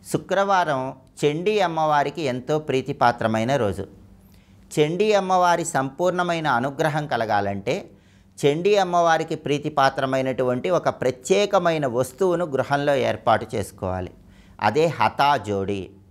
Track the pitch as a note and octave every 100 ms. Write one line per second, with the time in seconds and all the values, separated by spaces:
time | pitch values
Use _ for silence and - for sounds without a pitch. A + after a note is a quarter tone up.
0 | - D#3 - F#3 G3 F#3+ E3+ C3+ C3 C#3
1 | - - D3 D3+ F3 G#3+ F3+ D#3+ D#3 D3
2 | C#3+ D3 D3 B2+ B2 D3+ D3+ C3+ B2+ C#3
3 | A#2+ A#2+ A2 A2 A#2 C#3 G#2+ F#2 - -
4 | - - - - _ - - - D3+ F3
5 | G#3+ G3+ F#3+ F#3 F3+ E3+ D#3+ C3+ C3+ -
6 | F3+ F3+ F3 E3+ D#3 B2 C3+ C3+ D#3 D3+
7 | D3+ B2 A2 G#2 G2+ G2+ G2 F3 - -
8 | _ _ _ - D3 D3+ F3+ G#3 F3+ F3
9 | E3+ D#3+ D#3+ D#3 C#3+ D3 D3+ D3+ C3+ C#3
10 | C3+ C3 C3 B2+ B2+ B2+ F3 E3+ - -
11 | B2 B2+ - F#3+ G3+ G3+ E3+ D#3+ C#3 A#2
12 | C3 - F#3+ E3+ F3 B2+ B2 C#3+ C#3+ C#3
13 | A2+ G#2+ - A2 A2+ A2+ F#2+ - F#2 F#2
14 | - - - - - - G#2+ A#2+ E3 -
15 | A2+ - C#3+ C#3+ G2+ G2+ F#2+ G2+ F2+ -
16 | -